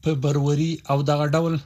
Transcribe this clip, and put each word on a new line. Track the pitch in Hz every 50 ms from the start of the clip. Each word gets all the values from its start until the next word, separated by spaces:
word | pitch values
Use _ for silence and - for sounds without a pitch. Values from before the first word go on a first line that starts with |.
| -
په | 160 160
بروري | 139 127 147 143 147 139 143 147 147 160 165 165 151 - -
او | 139 139 143
دغه | 139 147 147 147
ډول | 147 143 160 165 165 165 147 -